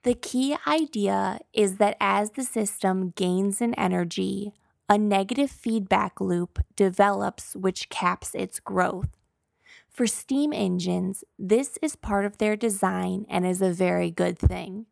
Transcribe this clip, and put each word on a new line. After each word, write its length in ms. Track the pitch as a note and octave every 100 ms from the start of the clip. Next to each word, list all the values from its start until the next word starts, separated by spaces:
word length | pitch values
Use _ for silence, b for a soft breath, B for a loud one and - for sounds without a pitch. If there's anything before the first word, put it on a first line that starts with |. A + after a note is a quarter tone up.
The 140 | B3 A#3+
key 420 | - B3+ C4+ D4 -
idea 760 | D#4 D#4 A3+ G3 G3 G3 G3 -
is 220 | - G#3 F#3+
that 200 | G#3 G#3+
as 300 | G3 G3 G#3
the 120 | -
system 720 | B3+ A3+ G#3 - F#3+ F#3+ F#3 -
gains 460 | F#3 F3+ G3 F#3+
in 140 | A#3 -
energy, 760 | F#3 F3+ F3 F3+ F#3+ G3 G3+ - _ _ -
a 80 | G#3
negative 540 | G#3+ G3 G3 B3+ C#4+
feedback 680 | - A#3+ A3+ F#3+ F#3+ G3 -
loop 380 | F#3+ F3 F3 - - -
develops 800 | G3 F3+ G3+ G3 G3+ - - G3
which 340 | F#3+ F#3 -
caps 440 | - F3+ F#3 -
its 260 | - F#3+ -
growth. 560 | - F#3+ F#3 F3+ - - _ _ _ _ B B B
For 200 | - A#3
steam 460 | - - C4+ D4
engines, 720 | D4+ G3 F3+ F3 F3+ F#3 F#3+ - -
this 400 | F#3+ A3 C#4 -
is 120 | D#4 -
part 300 | - G3+ G3+
of 140 | G3+
their 160 | G#3+ G#3+
design 720 | A#3 G3 F#3 F#3 F#3 F#3 G#3+
and 160 | F#3+ F3+
is 160 | F#3
a 100 | F#3+
very 380 | F3 F#3 F3+ F3
good 300 | E3+ F3+ F3
thing. 480 | - F3+ F3 F#3+ A3+